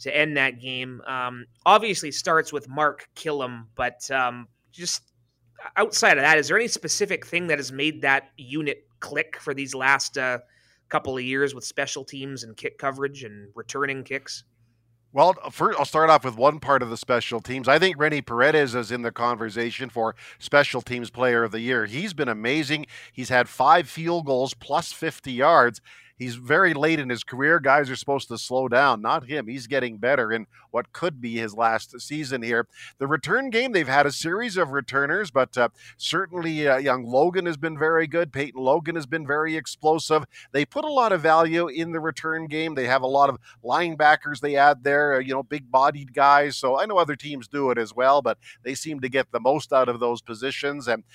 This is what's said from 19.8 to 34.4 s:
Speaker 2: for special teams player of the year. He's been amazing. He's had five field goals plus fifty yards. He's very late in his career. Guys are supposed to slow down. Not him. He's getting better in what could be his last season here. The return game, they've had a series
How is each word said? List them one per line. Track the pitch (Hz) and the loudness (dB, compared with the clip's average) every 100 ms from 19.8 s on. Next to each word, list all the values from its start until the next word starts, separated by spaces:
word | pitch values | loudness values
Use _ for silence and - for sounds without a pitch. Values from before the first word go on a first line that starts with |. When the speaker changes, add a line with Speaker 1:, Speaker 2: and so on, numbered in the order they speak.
| 127 | -10
Speaker 2:
for | 120 110 - - - | -4 -4 -6 -14 -20
special | - 143 143 127 | 2 4 4 0
teams | - 123 117 | -6 -8 -8
player | - 127 120 | -2 2 2
of | 113 | 0
the | 110 | -2
year. | 117 127 107 | -2 -2 -2
He's | 123 208 | -6 -8
been | 151 131 | -6 -4
amazing. | 107 113 151 139 156 147 - - | -4 -2 -2 -2 -4 -6 -18 -18
He's | - 120 | -14 0
had | 127 120 | 2 2
five | - 139 175 147 | 2 4 4 4
field | 160 165 170 147 | -6 -4 -4 0
goals | 127 131 | 0 -2
plus | - - 147 - | -6 -4 -4 -4
fifty | - 160 - 139 | -6 -8 -8 -8
yards. | 120 147 160 120 110 - - - - | 2 6 8 6 2 -12 -20 -20 -12
He's | 127 120 | -10 -8
very | 123 156 185 147 | 0 4 4 4
late | 151 160 | 2 0
in | 127 | -2
his | 117 | -6
career. | - 127 147 170 | -8 -2 2 2
Guys | 135 143 135 | 4 4 2
are | 127 | -4
supposed | - 139 - | -4 -4 -4
to | 113 | -10
slow | - 127 131 | -6 -4 2
down. | 120 139 110 | 4 4 2
Not | 110 156 123 | 0 -2 -4
him. | 147 110 | -8 -8
He's | 135 113 | -12 -6
getting | 139 123 107 | -4 -4 -2
better | 120 139 110 | 0 0 0
in | 113 104 _ _ | -4 -6 _ _
what | 113 - | -6 -6
could | - 175 139 | -6 -8 -6
be | 117 117 | -8 -6
his | 113 104 | -6 0
last | 117 113 - 123 | 0 0 -4 -14
season | - 151 139 131 | -12 -10 -6 -6
here. | 117 117 117 - - - | -2 -2 -2 -8 -20 -10
The | 139 | -4
return | 156 - 226 269 | -2 0 -2 0
game, | 226 262 | -2 0
they've | 202 131 | 0 2
had | 139 143 | 4 4
a | |
series | 135 160 190 | 2 -4 -4